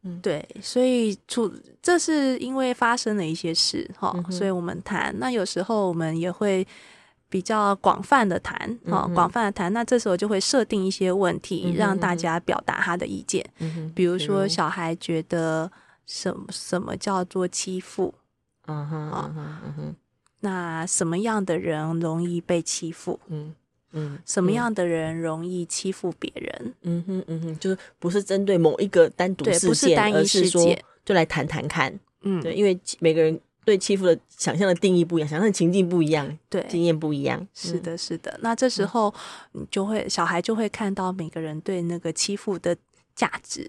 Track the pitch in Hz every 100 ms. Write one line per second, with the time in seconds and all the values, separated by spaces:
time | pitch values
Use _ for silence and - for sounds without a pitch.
0 | 185 175 196 151 - - - 247 254 247
1 | 220 190 _ - 214 - - _ - 349
2 | 339 311 269 254 247 269 262 247 233 240
3 | 220 208 160 165 170 165 - - - -
4 | 190 180 175 180 196 180 170 165 - 185
5 | - 202 254 240 185 254 196 220 190 170
6 | 160 165 175 175 208 190 190 - - -
7 | _ _ _ 196 185 214 202 196 190 -
8 | 196 277 208 170 - - - 240 170 170
9 | - 175 175 240 208 196 180 220 226 247
10 | 220 180 208 196 - 269 214 208 190 -
11 | 185 185 185 - - 175 180 170 208 190
12 | 185 175 170 170 - - - - 175 180
13 | - - - 190 - _ 165 165 160 165
14 | 180 175 - 196 190 - 160 180 165 165
15 | - 165 160 170 160 160 165 - _ _
16 | - - 185 - 196 - - 180 - -
17 | - 190 180 190 180 - - 185 - -
18 | 185 - _ _ _ _ - 151 147 156
19 | 151 - 151 156 147 156 - 147 151 165
20 | _ _ _ _ 202 185 170 160 170 -
21 | 165 170 226 214 185 156 170 151 156 165
22 | 165 160 175 170 - 170 165 - 165 165
23 | - - - 151 151 160 _ _ _ 156
24 | 147 143 - 202 180 226 240 214 175 165
25 | 160 165 165 160 175 180 170 - 190 190
26 | 180 - - - - - 240 - 175 170
27 | 175 185 - 165 165 160 190 190 - _
28 | 175 202 196 196 202 185 165 - 196 180
29 | 160 - 180 185 220 170 180 151 - -
30 | 214 202 196 196 180 175 170 - - _
31 | - 190 160 156 151 151 151 165 135 208
32 | _ _ 202 185 165 165 202 180 - -
33 | 165 160 160 160 _ _ - 196 - 196
34 | 185 165 _ - - 151 196 175 202 180
35 | 170 170 151 151 214 190 165 190 180 180
36 | 151 156 143 156 _ 185 - 170 170 156
37 | 156 143 139 123 190 - 180 170 175 170
38 | - 165 - - 226 233 254 - 170 240
39 | 208 - - - - - - - 196 220
40 | - 190 170 175 180 220 208 - 208 196
41 | 185 185 160 165 160 156 180 185 170 170
42 | 170 160 - 202 - 175 175 175 _ _
43 | _ - 214 - - -